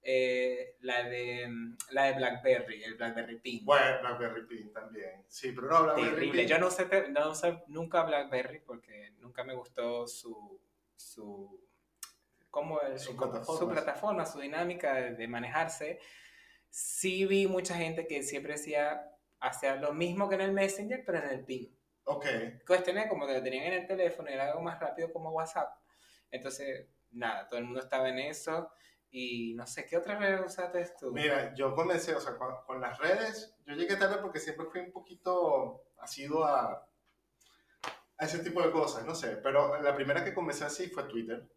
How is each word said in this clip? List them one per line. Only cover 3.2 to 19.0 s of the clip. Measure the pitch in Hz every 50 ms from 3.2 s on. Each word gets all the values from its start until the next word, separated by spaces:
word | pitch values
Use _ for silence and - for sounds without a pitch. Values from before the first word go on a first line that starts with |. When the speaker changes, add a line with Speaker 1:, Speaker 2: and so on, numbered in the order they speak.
| 113 117 117 113
Speaker 1:
Pin? | _ 131 117 113 107
Speaker 2:
Bueno, | 131 143 139 131 131 - 127
BlackBerry | 123 123 120 120 120 117 113 117 113
Pin | - 120 110 104 104 -
también. | 113 110 110 110 107 98 95 92 - -
Sí, | _ - - - - 123
pero | 127 123 139
no, | 160 165 160
BlackBerry | 156 151 - 120 117
Speaker 1:
Terrible. | - - 135 - - 131 120
Speaker 2:
Pin. | -
Speaker 1:
Yo | 156 165
no | 180 185
usé | 175 180 185
te-, | 180 196 196 - 139
no | 139 147 147 156
usé | 156 151 - 175 170 165 - -
nunca | 147 156 170 165 - 175 165
BlackBerry | 160 151 143 139 135 139 127 127 - 151 156
porque | _ - 123 117 - - - 104 104 - _ _
nunca | 120 123 123 - 123
me | 131 131
gustó | 123 123 - _ - 123 120 120 120 120
su... | 120 - - - 120 113 107 104 101 95 95 _ _ _ _ _ _ _
su, | _ - - - - 214 208 202 - 98 202 196 - - _ _ _ _ _ _ _ - - _ _ _ _ _ _ _ _
¿cómo | - 147 147 156 160 151 143
es? | 139 131 131 135
Speaker 2:
Su | 131 123
Speaker 1:
Como | - 135 127 -
Speaker 2:
plataforma. | 113 - - 160 160
Speaker 1:
su | 175 170
plataforma, | 170 156 147 156 139 - - 208 202 175 160
su | 151 - 143
dinámica | 139 139 151 160 175 175 180 175 - 147 135
de, | 131 127 123 117
de | 113 113
manejarse. | 117 120 120 120 120 143 156 165 160 - - 151 151 175 - - - - - - - - - - - - _ _ _
Sí | - - - - - - - 190 185 190 196
vi | 190 196 196 196
mucha | 185 185 185 180 - 175
gente | 170 170 160 160 165 165
que | - 156 143 139
siempre | 139 143 143 139 143 151
decía, | 151 151 151 151 147 147 147 151 -